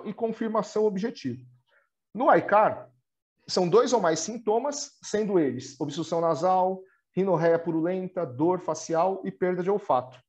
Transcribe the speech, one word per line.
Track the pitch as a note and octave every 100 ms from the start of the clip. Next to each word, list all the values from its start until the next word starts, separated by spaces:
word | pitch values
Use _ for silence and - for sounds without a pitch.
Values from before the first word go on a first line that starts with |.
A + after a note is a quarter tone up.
| -
e |
confirmação | - A#3 A3 A3+ A3 - G#3+ G#3+
objetiva. | G3+ A3+ - C3 A#2+ - _ _ _ _ _ _
No | G3+ D4
aicar, | F3+ - G3+ G3 - - _ _ _ _ _ -
são | G3 F3+
dois | G3+ C4
ou | A#3+
mais | F3 D#3+
sintomas, | - A3+ - A3+ C#4 C#4+ - _
sendo | - G#3 G#3+ F#3+
eles | C#3 B2 - -
obstrução | D3 C#3+ D#3 E3
nasal, | E3+ D3+ F3+ F#3 F#3 F#3+ - _ _ F3+
rinorreia | G3 D#3+ E3 E3
purulenta, | E3+ E3 E3 F#3 F3+ F3+
dor | D#3+ A#2+ E3 F3+
facial | F3+ D#3 - D#3+ F#3 F#3+ F#3+
e |
perda | - F3+ F3+
de | F3+
olfato. | G3+ - B2+ B2 -